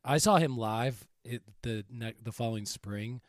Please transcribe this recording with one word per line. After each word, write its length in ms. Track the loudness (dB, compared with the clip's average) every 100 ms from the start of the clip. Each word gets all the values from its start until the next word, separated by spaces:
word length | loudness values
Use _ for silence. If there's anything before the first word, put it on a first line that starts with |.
I 140 | 0 4
saw 180 | 6 6
him 180 | 6 2
live 500 | 0 0 0 -2 -10 _
it, 180 | -10 -10 -10 -10
the 220 | -4 -4 -6
ne-, 260 | -8 -10 -8
the 120 | -10
following 340 | -4 -2 -2 -4
spring, 540 | -8 -6 -6 -6 -8